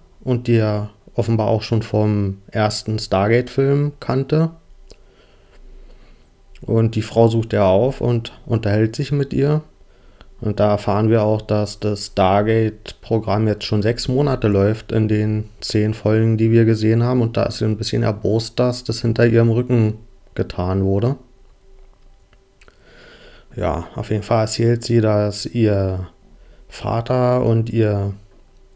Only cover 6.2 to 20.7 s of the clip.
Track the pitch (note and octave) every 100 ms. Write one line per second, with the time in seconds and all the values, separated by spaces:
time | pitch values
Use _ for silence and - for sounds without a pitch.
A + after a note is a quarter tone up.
6.2 | _ _ _ - - A#2 A2+ A2 G#2 A2+
7.2 | A#2 A2+ A2+ G#2 G2 F#2+ B2 C3+ A#2+ A#2+
8.2 | A#2 - - A2 G#2 G#2 A2 A2+ C#3 C#3+
9.2 | C3+ B2+ C#3 D3+ D3+ _ - _ - -
10.2 | - - G#2+ G2+ G#2 G#2 - G2+ A2 A2+
11.2 | G#2+ G#2+ G#2+ G#2 G#2 - G#2 G2+ - -
12.2 | F#2 G2+ G#2+ A2+ A2 G#2+ - - - A2+
13.2 | G#2 G2+ A2 G#2 - G#2+ G2+ A#2 - B2+
14.2 | C#3+ C3 A2 G2 G2+ A2 - A2+ G#2+ G#2+
15.2 | G#2+ G#2+ G#2+ - - G#2+ G#2+ A2 A2 A2
16.2 | A2+ A2 A2+ A2+ A2+ A2 G#2+ A2+ A#2 B2+
17.2 | A#2 A2+ A2 - A2+ G#2 A2 A#2 A2+ G2+
18.2 | G2 A2 A#2 - B2 B2 - A2+ A#2 A2
19.2 | A#2+ A2+ A#2 A2+ B2 B2 G#2+ G#2+ - -
20.2 | - - - - F2+